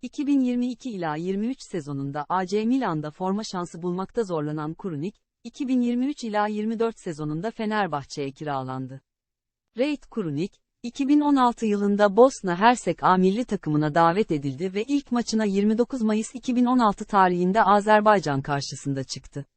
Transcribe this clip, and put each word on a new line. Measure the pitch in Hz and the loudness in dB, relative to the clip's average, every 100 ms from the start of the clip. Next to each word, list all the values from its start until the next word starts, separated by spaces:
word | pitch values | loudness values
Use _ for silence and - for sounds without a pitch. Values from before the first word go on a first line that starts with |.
İki | 254 - 277 | -12 -6 0
bin | 285 | 2
yirmi | 254 247 247 | 2 0 -4
iki | 247 254 | -6 -10
ila | 202 165 151 | -6 -4 -4
yirmi | 175 196 220 | -4 -4 -4
üç | 262 - | -6 -8
sezonunda | 185 143 139 139 143 147 | -10 -6 -6 -6 -6 -4
A | 180 185 | -4 -2
C | 202 220 | -2 0
Milan'da | 262 226 156 151 | 0 0 -4 -6
forma | - 185 196 | -6 -4 -4
şansı | 220 185 175 170 | -4 -8 -8 -6
bulmakta | 175 180 190 - | -6 -6 -6 -4
zorlanan | 208 165 151 156 156 | -4 -4 -4 -6 -8
Kurunik, | 165 196 151 170 - _ _ | -8 -8 -6 -8 -10 _ _
iki | 233 - 269 | -20 -10 -2
bin | 254 | 0
yirmi | 240 240 254 | 0 0 -2
üç | 294 | -4
ila | 233 208 208 | -4 -2 -2
yirmi | 208 214 226 | -2 -4 -2
dört | 226 226 | -2 -4
sezonunda | - 147 151 156 208 | -10 -6 -6 -4 -6
Fenerbahçe'ye | 226 214 214 190 147 139 - 139 | -6 -4 -2 -2 -4 -8 -8 -8
kiralandı. | 135 151 139 131 131 131 135 _ _ _ _ _ _ _ - | -8 -6 -6 -6 -8 -10 -12 _ _ _ _ _ _ _ -2
Reit | 277 294 - | -2 -2 -8
Kurunik, | - 175 143 196 _ _ _ | -8 -4 -4 -6 _ _ _
iki | 240 - 269 | -14 -6 2
bin | 294 | 4
on | 294 277 | 4 4
altı | 247 233 226 | 4 2 -2
yılında | 202 202 202 208 190 | 0 0 4 4 8
Bosna | 254 - 190 175 | 6 6 -4 2
Hersek | 220 247 - 160 | 4 4 0 0
A | 151 185 | 4 4
milli | 185 202 254 | 4 2 -4
takımına | 202 - 151 151 156 | -4 -2 0 2 4
davet | 165 175 220 | 4 4 0
edildi | 156 143 131 185 | 0 -2 -4 -6
ve | 185 | -4
ilk | 233 285 - | -2 -2 0
maçına | 240 226 220 214 | -4 0 -2 0
yirmi | 196 208 220 | 2 2 2
dokuz | 240 269 | 0 0
Mayıs | 214 214 220 240 | 0 0 -4 -10
iki | - 240 | -4 0
bin | 240 | 2
on | 254 | 4
altı | 226 196 214 | 2 0 0
tarihinde | 208 185 180 180 196 | 2 4 4 2 4
Azerbaycan | 185 208 208 214 214 202 156 139 | 4 4 6 4 6 4 2 -2
karşısında | 143 143 139 135 143 135 | -2 -4 -4 -8 -6 -6
çıktı. | 131 - - - 143 | -6 -12 -12 -14 -14